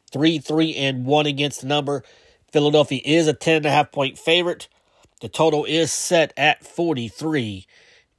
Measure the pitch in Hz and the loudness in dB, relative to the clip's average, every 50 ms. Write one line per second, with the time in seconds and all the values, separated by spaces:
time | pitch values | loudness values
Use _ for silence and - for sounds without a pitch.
0 | _ _ - 120 151 165 165 151 135 - 151 160 160 160 - - 139 139 135 127 | _ _ -4 0 0 0 0 0 -4 -2 0 0 0 0 -2 -4 -4 -4 -4 -4
1 | 123 131 147 151 151 147 143 135 143 143 131 - - 131 147 147 139 139 143 135 | -2 0 2 2 2 0 -2 -2 -4 -6 -6 -8 -6 -2 -2 -2 -2 -2 -6 -6
2 | - - _ _ _ _ _ _ _ _ - 156 147 147 147 151 143 - 143 123 | -8 -12 _ _ _ _ _ _ _ _ -2 0 2 4 4 4 4 4 0 -4
3 | - 139 151 170 160 156 143 - - 165 160 156 147 151 143 151 147 - - 143 | -2 2 2 4 4 2 0 0 0 0 0 2 2 2 2 2 0 0 -2 -4
4 | 139 135 127 - - 165 165 175 175 175 170 - - - _ _ _ _ _ _ | -4 -4 -6 -6 -2 0 2 2 2 0 -4 -6 -10 -18 _ _ _ _ _ _
5 | _ _ _ _ - 110 - - 156 160 151 147 139 101 151 160 165 147 - - | _ _ _ _ -14 -12 -2 0 2 2 2 0 -2 -2 0 0 0 0 -2 -6
6 | - - 180 165 151 - - - 139 151 - - - - - - 175 170 156 127 | -4 0 2 2 2 2 0 0 0 0 0 0 -6 -12 -6 -4 -2 -2 -2 -2
7 | 117 110 - - 151 160 156 143 120 107 101 95 - _ _ _ _ _ _ _ | -4 -8 -10 -8 -6 -4 -2 -2 -4 -4 -8 -12 -14 _ _ _ _ _ _ _
8 | _ _ _ | _ _ _